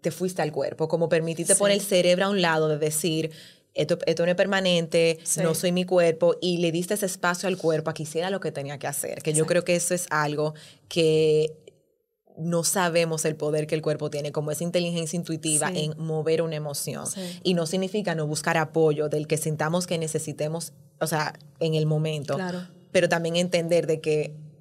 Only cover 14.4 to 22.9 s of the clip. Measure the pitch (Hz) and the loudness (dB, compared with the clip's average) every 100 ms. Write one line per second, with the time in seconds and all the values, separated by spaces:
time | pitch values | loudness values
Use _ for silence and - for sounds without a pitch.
14.4 | 151 151 170 175 175 170 160 175 170 160 | -4 -4 -2 0 0 -2 -4 -4 -4 -4
15.4 | 160 156 151 - 151 156 160 156 151 160 | 0 0 0 -2 -4 -4 -4 -2 0 0
16.4 | 165 151 151 143 - 156 143 196 180 180 | 0 -4 -6 -6 -6 -6 -8 -8 -10 -4
17.4 | 180 175 160 185 190 214 190 165 151 151 | 0 0 0 -2 -2 -2 -2 -2 -2 -2
18.4 | - 165 156 165 156 151 151 151 151 151 | 0 0 0 4 4 4 0 -2 -2 -2
19.4 | 160 151 156 175 180 170 160 156 - 147 | -2 -2 0 0 -2 -4 -2 -4 -6 -6
20.4 | 151 160 165 - - _ 156 160 151 - | -4 -4 -8 -14 -20 _ -2 0 -2 -4
21.4 | - - 165 160 156 151 156 151 143 139 | -20 -4 0 2 2 0 0 -4 -4 -4
22.4 | 185 180 180 - - | -4 -6 -10 -18 0